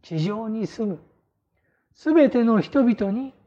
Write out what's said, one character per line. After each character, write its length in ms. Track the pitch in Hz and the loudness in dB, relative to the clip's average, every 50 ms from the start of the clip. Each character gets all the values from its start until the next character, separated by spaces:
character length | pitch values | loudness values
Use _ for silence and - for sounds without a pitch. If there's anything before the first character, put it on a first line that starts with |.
| _ | _
地 160 | - 170 160 | -8 -4 -4
上 280 | 156 185 208 220 226 | -4 -2 -4 -6 -6
に 200 | 220 214 226 202 | -8 -6 -6 -6
住 200 | - - - 220 | -8 -6 -6 -6
む 120 | 208 175 - - _ _ _ _ _ _ _ _ _ _ _ _ _ _ _ _ _ _ | -6 -6 -8 -14 _ _ _ _ _ _ _ _ _ _ _ _ _ _ _ _ _ _
す 160 | _ - 311 320 | _ -2 2 4
べ 160 | 339 285 254 | 4 4 4
て 140 | - 240 233 | 4 2 2
の 180 | 233 226 208 | 4 2 2
人 220 | - - - 285 254 | 0 0 0 2 2
々 280 | 247 220 - 208 196 | 2 2 0 -2 -4
に 220 | 202 240 269 269 _ _ _ | -4 -6 -6 -10 _ _ _